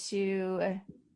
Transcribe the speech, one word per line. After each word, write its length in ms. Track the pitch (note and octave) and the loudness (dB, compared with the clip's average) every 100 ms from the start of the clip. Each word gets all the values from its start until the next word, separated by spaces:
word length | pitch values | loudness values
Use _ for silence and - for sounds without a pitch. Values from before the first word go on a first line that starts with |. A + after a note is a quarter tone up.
| - | -4
to 680 | G3 F#3+ F#3+ F#3 F#3 G3 F#3+ - - - | 0 2 2 0 2 0 0 -6 -20 -20